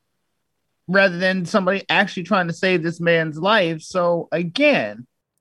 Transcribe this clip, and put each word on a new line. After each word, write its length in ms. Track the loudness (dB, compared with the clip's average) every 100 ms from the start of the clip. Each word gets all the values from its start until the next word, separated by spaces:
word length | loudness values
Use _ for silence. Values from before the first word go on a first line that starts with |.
| _ _ _ _ _ _ _ _ -2
rather 280 | 2 2 2
than 260 | -2 -2
somebody 400 | 0 0 0 -2 0
actually 340 | 0 0 -4
trying 220 | -2 -2 -2
to 40 |
save 300 | -2 0 0
this 180 | 0 -2
man's 380 | 0 2 0 -2
life. 440 | 0 2 2 -2
So 460 | -6 -2 0 0 -2
again, 760 | -4 -4 0 2 2 -2 -8 -18 _ _ _